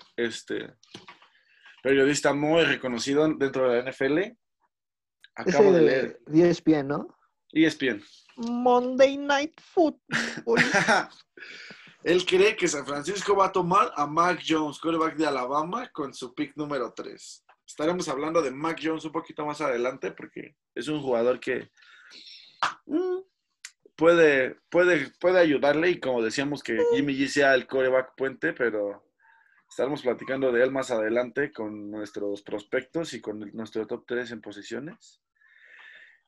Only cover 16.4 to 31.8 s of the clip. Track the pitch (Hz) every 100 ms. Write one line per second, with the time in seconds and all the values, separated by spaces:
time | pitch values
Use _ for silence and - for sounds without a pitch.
16.4 | - - 147 143 117 - - 107 - -
17.4 | _ _ - - 151 180 160 135 151 165
18.4 | 143 131 160 160 151 160 156 160 - 156
19.4 | 151 147 147 120 123 135 185 - - -
20.4 | - _ _ - 127 151 143 120 120 123
21.4 | - 120 117 _ - - - - - -
22.4 | - _ - - - 311 370 370 381 _
23.4 | _ _ - _ _ - 160 175 160 139
24.4 | 127 - _ 170 180 160 135 - 175 185
25.4 | 165 135 139 147 175 180 - 123 113 110
26.4 | 139 139 - 113 160 156 143 135 139 143
27.4 | 139 131 120 135 131 131 131 - 131 123
28.4 | 160 - 120 107 101 101 _ _ _ _
29.4 | _ _ _ - 123 143 123 113 - 135
30.4 | 131 120 131 135 131 117 110 117 123 117
31.4 | 143 - 107 107